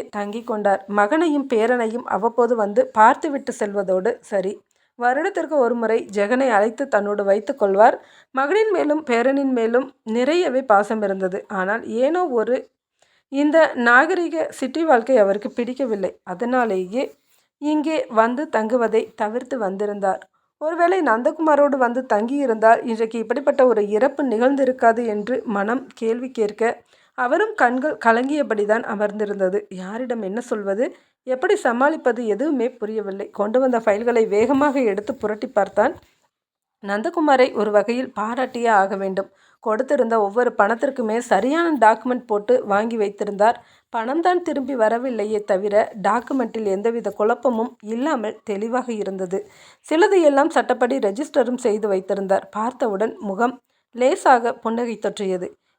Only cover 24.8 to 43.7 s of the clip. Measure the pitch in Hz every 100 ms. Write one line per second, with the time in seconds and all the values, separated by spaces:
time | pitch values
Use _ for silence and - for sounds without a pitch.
24.8 | 233 226 233 208 208 254 - 202 202 262
25.8 | 262 - 226 240 262 247 208 208 226 -
26.8 | _ _ _ - 247 330 427 - 247 254
27.8 | 302 - 233 226 262 302 226 214 208 220
28.8 | - 208 208 208 208 196 185 202 - 185
29.8 | 185 226 254 233 190 214 240 220 196 196
30.8 | 285 - _ _ 254 254 370 403 254 240
31.8 | 285 311 262 233 226 202 302 269 233 254
32.8 | 208 220 196 196 - - 208 247 262 233
33.8 | 226 202 233 226 214 202 226 277 294 269
34.8 | 233 190 - 262 208 214 247 208 196 -
35.8 | 247 370 _ _ _ _ _ _ _ _
36.8 | 196 208 330 339 302 262 254 - 214 208
37.8 | 202 240 254 - 214 240 247 240 233 208
38.8 | 196 196 196 190 196 _ _ _ 233 214
39.8 | 262 285 226 226 202 214 247 233 202 226
40.8 | 277 262 220 226 240 196 247 320 339 285
41.8 | 220 226 254 247 - 208 202 247 214 202
42.8 | 226 226 202 202 196 196 214 233 -